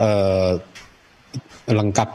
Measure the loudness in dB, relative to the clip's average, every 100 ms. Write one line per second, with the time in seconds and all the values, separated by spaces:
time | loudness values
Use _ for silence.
0 | 0 2 2 2 0 -2 -6 -20 -20 -20
1 | _ _ -16 -16 -16 -18 -2 0 2 0
2 | 0